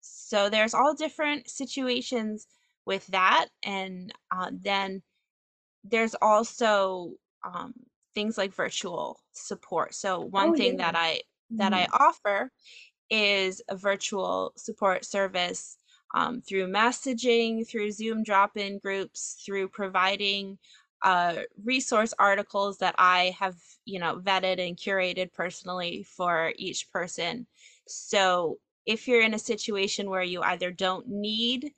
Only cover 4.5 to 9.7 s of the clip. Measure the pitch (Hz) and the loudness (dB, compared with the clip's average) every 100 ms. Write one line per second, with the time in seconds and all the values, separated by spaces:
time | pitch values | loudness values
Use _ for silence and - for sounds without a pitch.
4.5 | 180 190 196 196 190 - _ _ _ _ | -6 -2 -2 -2 -6 -12 _ _ _ _
5.5 | _ _ _ 202 226 226 220 220 214 226 | _ _ _ -2 0 0 2 6 6 4
6.5 | - 226 208 190 185 175 - _ _ 190 | 0 2 4 2 -2 -8 -14 _ _ -12
7.5 | 180 175 - - _ _ - 214 220 196 | -10 -12 -16 -20 _ _ -4 -4 -2 -4
8.5 | 190 180 - 190 175 - - _ - - | -2 -4 -4 -6 -6 -6 -8 _ -18 -12
9.5 | 196 - | -12 -4